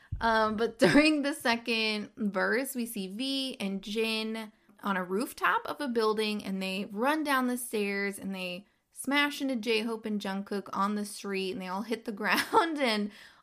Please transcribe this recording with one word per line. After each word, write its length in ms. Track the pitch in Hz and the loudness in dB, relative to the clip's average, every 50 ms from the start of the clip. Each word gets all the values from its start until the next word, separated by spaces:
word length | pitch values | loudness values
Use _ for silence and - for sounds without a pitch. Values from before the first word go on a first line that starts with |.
| - - - - | -14 -10 -8 -2
Um, 340 | - 226 220 220 220 214 220 | 0 2 4 4 4 2 2
but 240 | 208 233 233 226 - | 0 0 0 2 4
<laughs> 0 | |
during 420 | 269 277 - 285 302 311 311 294 | 6 8 8 8 8 8 6 4
the 120 | 277 285 311 | 2 -2 -2
second 760 | 302 - 247 233 233 233 - 233 226 220 220 214 208 208 - - | -2 0 0 0 0 0 -2 0 0 2 0 0 -2 -4 -6 -6
verse, 600 | - 220 202 185 190 185 190 208 233 277 269 - | -4 -4 -2 0 0 2 2 2 0 0 -2 -4
we 100 | 254 233 | -6 -6
see 220 | 226 - 208 190 185 | -4 -4 -6 -6 -6
V 500 | 190 208 262 269 269 269 269 262 - - | -6 -6 -4 -2 -2 -2 -2 -4 -4 -4
and 220 | 202 196 196 196 | -4 -4 -4 -4
Jin 680 | 196 214 202 226 220 226 220 220 220 220 220 226 220 214 - _ _ _ - _ - | -6 -6 -4 -2 -2 0 0 -2 -2 -4 -4 -6 -8 -10 -14 _ _ _ -16 _ -4
on 140 | 208 196 185 | -2 0 0
a 60 | 185 | 0
rooftop 580 | 175 190 196 254 339 - - 381 - 180 453 466 | 0 0 -2 -2 -2 -4 0 2 2 2 2 0
of 140 | - 302 - | -2 -6 -4
a 80 | 294 277 | -2 0
building, 560 | 233 233 220 220 214 214 214 214 214 208 - | 2 4 4 4 4 2 2 0 0 -2 -4
and 180 | - 190 190 | -4 -4 -4
they 260 | 190 190 190 190 202 - | -2 -2 -2 -4 -4 -6
run 320 | 202 196 233 269 302 320 302 | -4 0 2 2 2 2 2
down 220 | 294 277 262 254 247 | 2 2 2 2 0
the 100 | 247 247 | 0 -2
stairs, 600 | - - - 214 202 202 202 196 202 202 196 196 | -4 -4 -2 -2 0 0 0 0 -2 -2 -4 -4
and 160 | 190 196 196 | -6 -8 -6
they 320 | 190 185 180 180 175 - _ _ _ _ _ | -6 -6 -6 -8 -8 -12 _ _ _ _ _
smash 480 | _ - - - 277 285 285 294 285 - | _ -10 -4 0 2 2 2 2 0 -2
into 160 | 285 269 269 | -2 -2 -2
J-Hope 520 | 240 214 247 226 220 214 233 226 220 226 220 | 0 0 2 2 2 2 0 -4 -4 -4 -2
and 120 | 214 208 | -2 -2
Jungkook 500 | 196 196 190 196 196 - 208 202 190 - - | -2 -2 -4 -4 -4 -4 -4 -6 -4 -4 -2
on 220 | 196 196 202 208 | 0 0 0 0
the 100 | 208 208 | -2 -4
street, 460 | 202 - - - 202 196 190 190 185 | -6 -8 -10 -6 -4 -2 -2 -2 -2
and 100 | 185 - | -4 -6
they 60 | 190 185 | -6 -6
all 160 | 180 196 226 | -4 -4 -4
hit 220 | 214 254 - - | -4 -4 -6 -4
the 60 | - | -8
<laughs> 0 | |
ground, 680 | 214 196 214 196 - 294 - - - 453 415 330 320 285 | -8 -4 0 2 2 2 2 4 4 4 4 4 2 0
and 320 | 285 240 220 208 208 208 - - - - - - | 2 2 2 2 0 -2 -6 -10 -20 -20 -20 -14